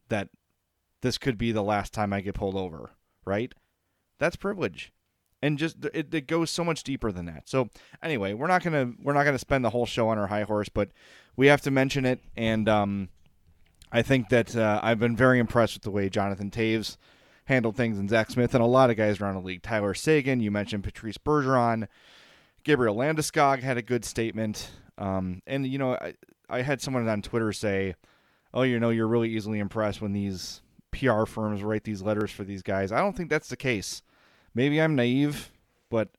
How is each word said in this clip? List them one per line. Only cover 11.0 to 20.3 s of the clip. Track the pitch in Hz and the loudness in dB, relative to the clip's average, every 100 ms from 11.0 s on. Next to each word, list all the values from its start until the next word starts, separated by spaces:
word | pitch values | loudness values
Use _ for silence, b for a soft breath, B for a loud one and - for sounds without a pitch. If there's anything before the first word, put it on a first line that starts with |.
| B B B - | B B B 4
we | 139 | 6
have | 143 | 6
to | 143 | 4
mention | 135 135 139 127 | 2 2 0 0
it. | 123 - - | -2 -6 -4
And, | 113 110 107 | 0 2 4
um, | 104 101 101 92 - _ _ _ _ _ _ - | 2 2 -2 -8 -12 _ _ _ _ _ _ -4
I | 120 | -2
think | 110 131 110 | 2 2 4
that, | 120 107 117 | 2 2 0
uh, | 110 104 | 2 2
I've | 113 110 | 2 2
been | 117 117 | 2 4
very | 131 123 | 6 6
impressed | 113 120 110 | 4 2 2
with | - | 0
the | 104 | -4
way | 101 98 | -2 0
Jonathan | 104 98 98 101 | 0 -2 -2 -6
Toews | 117 110 110 104 - b b b b - | -2 0 0 -4 -12 b b b b 0
handled | 131 113 104 | 2 2 0
things | 117 101 | -2 0
and | 98 | 2
Zach | 113 107 | 2 2
Smith | 123 120 | 0 2
and | 127 | 4
a | 117 | 4
lot | 131 127 | 6 6
of | 110 | 4
guys | 107 98 | 2 0
around | 101 | -2
the | 95 | -4
league. | 92 92 | -8 -10
Tyler | 107 110 101 90 | -4 -2 0 -2
Seguin, | 156 156 131 | 2 2 2